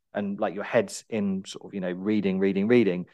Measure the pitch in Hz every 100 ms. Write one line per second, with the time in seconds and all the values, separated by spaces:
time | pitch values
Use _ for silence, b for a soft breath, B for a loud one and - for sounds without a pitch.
0 | _ 101 101 101 104 95 98 120 101 -
1 | - 110 101 95 98 - 95 98 92 90
2 | 98 107 95 95 98 95 104 123 98 90
3 | 87